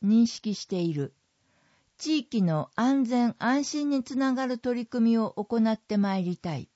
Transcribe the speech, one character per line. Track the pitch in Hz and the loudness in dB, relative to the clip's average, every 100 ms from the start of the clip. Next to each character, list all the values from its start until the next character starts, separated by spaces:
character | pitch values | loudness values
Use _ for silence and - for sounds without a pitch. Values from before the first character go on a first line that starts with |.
認 | 196 220 233 | 2 4 4
識 | - 214 | 0 -6
し | 196 - | -6 -4
て | 185 | -2
い | 170 | 0
る。 | 147 135 - _ _ _ _ _ _ _ _ | -2 -4 -8 _ _ _ _ _ _ _ _
地 | 294 311 | -2 -2
域 | 247 226 | 0 0
の | 180 156 - | 2 2 -2
安 | - 247 277 | -2 0 2
全 | 233 240 240 233 | 2 2 0 0
安 | 226 277 | 0 0
心 | 285 302 294 | -2 -4 -2
に | 277 | -2
つ | 247 262 | -2 -2
な | 269 | 0
が | 254 262 | 0 -2
る | 247 | -4
取 | 247 240 | -4 -4
り | 233 | -4
組 | 247 226 | 0 2
み | 226 | 4
を | 214 | 0
行 | - 208 226 | -4 -4 0
っ | 220 220 | 2 0
て | - 208 | -2 0
ま | 202 190 | 0 0
い | |
り | 180 175 | -2 -4
た | 180 143 | -6 -6
い。 | - | -8